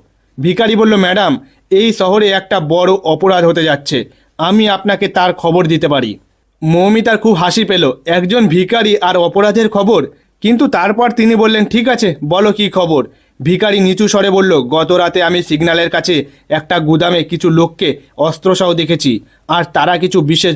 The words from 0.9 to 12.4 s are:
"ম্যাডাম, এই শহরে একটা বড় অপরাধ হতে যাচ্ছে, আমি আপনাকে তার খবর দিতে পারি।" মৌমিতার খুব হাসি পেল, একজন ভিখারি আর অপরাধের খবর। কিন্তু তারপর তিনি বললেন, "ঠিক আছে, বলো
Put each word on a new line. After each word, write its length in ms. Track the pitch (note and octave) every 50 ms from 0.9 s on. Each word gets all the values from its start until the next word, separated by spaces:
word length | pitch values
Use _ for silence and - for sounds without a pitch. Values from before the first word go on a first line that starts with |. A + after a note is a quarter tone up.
| G#3+
"ম্যাডাম, 500 | G3+ F#3 F3+ F#3 G#3 G3 E3 C3+ A2+ - - _ _ _ _
এই 240 | F#3+ G3 A3+ A3+ G#3+
শহরে 360 | - F#3+ F#3 G3 G#3+ G#3+ G3
একটা 300 | G3 F#3+ F#3+ - G#3 F#3
বড় 340 | D#3 D3 E3 F3 F3+ F3+ F#3+
অপরাধ 520 | G3 - G#3 G#3 F#3 G3 F#3+ F#3+ F3+ E3+
হতে 180 | E3+ E3+ E3+ D#3+
যাচ্ছে, 420 | D#3 C#3+ C#3+ D3 - D3 B2 G#2 - - _ _ _ _
আমি 320 | - D#3+ F3+ G3+ A3 G#3+ G#3
আপনাকে 380 | G3 F#3+ - G#3 G3 G3 G3+
তার 260 | F#3+ - F#3+ F3+ F3+ E3+
খবর 320 | - - E3 D#3+ F#3 F3
দিতে 220 | D#3 E3 D#3 E3
পারি।" 300 | D3 D3 C3+ B2 G#2+ G2 - _ _ _ _ _ _ _ _ D#3+
মৌমিতার 540 | D#3+ E3 F3 F#3 G3+ A3 A3+ G#3+ A#3 A3
খুব 160 | G#3+ A3 A3+ G#3
হাসি 320 | D#3+ F3+ F3+ - A3+ G#3+
পেল, 260 | F3 G3+ G3 D#3 C3 B2+ - _
একজন 420 | E3 E3+ F3+ F3+ F3+ A3+ B3 A3
ভিখারি 500 | E3+ D#3 F#3 F#3 F3+ A#3 A#3 G#3+ G#3+ G3+
আর 200 | G#3 F#3 F3+ F3+
অপরাধের 520 | F3+ E3+ E3+ - G3 G3+ G#3 G3 A#3 A3 G#3+
খবর। 380 | - G3 G3+ G#3 A3+ E3+ B2 - - _ _ _ _ _
কিন্তু 260 | - G#3+ B3 A3+ C#4+
তারপর 440 | C#4 G#3+ F3 F3+ G3+ G#3 A3+ B3 A#3+
তিনি 240 | A#3 A#3 A3 A3+ A3+
বললেন, 300 | G3+ A3 A3 A3 G#3+ G#3
"ঠিক 240 | G#3 - A#3+ A#3 B3+
আছে, 260 | A#3+ A#3+ A#3 F#3 D3+ - D3+
বলো 260 | D3 F3 F#3+